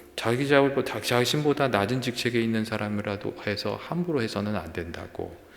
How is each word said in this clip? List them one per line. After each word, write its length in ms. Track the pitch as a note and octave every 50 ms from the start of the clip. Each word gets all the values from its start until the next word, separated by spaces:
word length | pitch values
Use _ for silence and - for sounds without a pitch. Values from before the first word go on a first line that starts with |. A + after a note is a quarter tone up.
| - - -
자기 320 | - - A2+ A#2+ B2+ C#3+
자-, 140 | C#3 D3 C#3 C#3 C#3 C3+ C3 B2
자-, 160 | - - A2
자신보다 680 | - - B2 A#2+ B2 - - D3+ D3 D3+ C#3 - C#3 B2+
낮은 320 | A2 G2+ G2+ G#2 B2+ C3
직책에 380 | A#2+ B2+ A#2 - - A#2+ A#2+ A#2
있는 240 | A2+ A2+ A2+ A2 G#2+
사람이라도 720 | G#2+ A2 G#2+ G#2+ G#2 G#2 G#2 G2+ G#2 G2+ G2 - G#2 - - -
해서 320 | G#2 G2+ - - G#2+ G#2 G#2
함부로 400 | - - D#3+ F3 F3 E3+ D#3 C3
해서는 340 | A2+ A2 - G#2 G2+ G#2 G#2+
안 160 | F#2+ D#2+ E2 D#2+
된다고 640 | F2+ E2 E2+ E2 F2 - - - - - - - - - - -